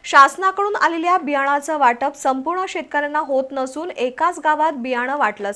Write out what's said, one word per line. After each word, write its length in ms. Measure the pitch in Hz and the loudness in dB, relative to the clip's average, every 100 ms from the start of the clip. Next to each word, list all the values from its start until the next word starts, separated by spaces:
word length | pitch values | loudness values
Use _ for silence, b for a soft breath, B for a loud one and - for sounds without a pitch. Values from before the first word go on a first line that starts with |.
शासनाकडून 720 | - 302 330 349 381 381 403 415 | 2 6 6 6 -2 0 -2 0
आलेल्या 420 | 311 330 339 370 | 0 0 0 0
बियाणाचं 600 | 294 285 277 285 285 311 | 0 -2 0 0 -2 2
वाटप 380 | 262 240 277 294 | 2 2 -2 -2
संपूर्ण 480 | 277 262 269 359 370 | -2 -2 -2 -4 -4
शेतकऱ्यांना 500 | 359 - 294 294 302 | -6 -4 -4 -2 -2
होत 260 | 302 269 269 | -2 -2 -2
नसून 380 | 269 262 294 349 | -4 -6 -6 -8
एकाच 480 | - 247 247 330 349 | -4 -4 0 -2 0
गावात 280 | 302 302 311 | 0 2 0
बियाणं 440 | 294 247 240 247 285 | -2 -4 -4 -2 0
वाटलं 340 | 226 208 202 | -2 -2 -6